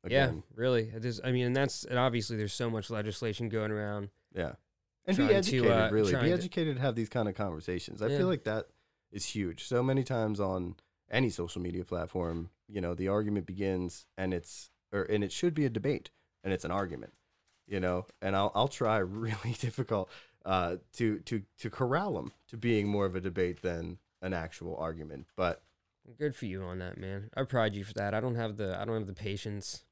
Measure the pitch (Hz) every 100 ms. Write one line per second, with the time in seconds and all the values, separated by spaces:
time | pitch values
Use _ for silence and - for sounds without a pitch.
0 | 87 131 135 80 - - 127 120 110 110
1 | 120 110 127 123 123 131 139 - - 123
2 | 127 120 104 113 104 - 120 110 - 110
3 | 107 101 117 101 117 110 107 107 104 104
4 | 101 _ _ 95 80 - _ _ _ _
5 | - 190 285 202 185 131 123 113 110 110
6 | 104 - - - 180 - 156 131 135 117
7 | 110 127 107 95 101 80 85 90 - 101
8 | 107 143 185 175 107 110 - _ _ _
9 | _ 101 - 107 92 82 - 123 127 135
10 | 123 123 110 101 98 92 87 90 _ _
11 | _ 117 127 - 87 - 90 90 87 87
12 | 82 92 85 85 87 _ _ 101 87 87
13 | 95 104 104 104 85 92 95 92 90 -
14 | - - 92 90 - - - _ _ 101
15 | 92 104 101 - 175 151 139 110 - 113
16 | - _ _ _ 95 95 80 92 95 69
17 | 53 _ _ _ _ _ _ 98 90 90
18 | 92 - 95 98 101 101 135 - 113 107
19 | 92 107 113 104 113 117 120 - 127 107
20 | 92 - - _ - 92 87 87 - -
21 | 117 104 - 113 98 _ 113 - 127 147
22 | 202 107 62 - _ 113 117 110 101 101
23 | 98 92 92 90 90 87 90 85 85 90
24 | _ _ 92 90 82 - 87 - 82 82
25 | 78 69 - - 90 85 _ _ _ _
26 | - - 151 127 110 95 92 92 90 -
27 | 92 98 107 - 135 131 110 101 98 98
28 | 101 107 123 117 113 107 98 92 107 113
29 | 101 95 107 101 110 101 - - _